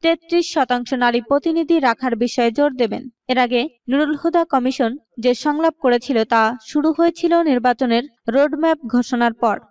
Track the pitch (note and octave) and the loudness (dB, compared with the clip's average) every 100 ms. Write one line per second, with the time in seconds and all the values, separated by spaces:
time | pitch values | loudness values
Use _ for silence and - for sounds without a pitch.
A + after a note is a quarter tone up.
0 | E4 E4 _ E4+ E4+ E4 B3+ B3 A#3+ B3+ | 0 -2 _ -2 -2 -2 -2 -2 -4 0
1 | A#3+ A#3+ A#3 C#4+ D#4 E4 D4+ E4 C4+ A3+ | 0 0 0 -2 0 -2 0 2 2 0
2 | C4 A3+ A#3+ - A#3 A3+ D4 B3+ A#3 G3+ | -2 -2 -2 0 0 2 -2 0 -4 -4
3 | B3+ _ _ B3+ B3 A#3+ D4 _ - C4+ | -12 _ _ -2 0 0 -2 _ -4 0
4 | D4 D4 E4 E4 E4 C4+ B3 C4 A#3 C4+ | 0 0 0 0 0 0 0 0 -2 -4
5 | _ - A#3+ B3 D4+ D4 E4 D#4 C4 A#3+ | _ -4 -2 0 -2 0 0 0 0 0
6 | - B3 A3 A#3 A3 A#3+ - D4+ D4+ D#4 | 0 -2 2 2 2 -2 -4 0 0 2
7 | E4+ E4+ E4+ E4+ E4 B3+ A#3+ A#3+ B3+ A#3 | 0 0 0 2 2 2 0 0 0 0
8 | C#4 _ - A#3 D4 C#4+ D#4+ D#4+ C4 A#3+ | -2 _ -4 0 0 0 0 0 -2 -2
9 | B3 A#3+ A#3+ A#3 A#3 G3+ - | -2 0 -2 0 -2 -2 -8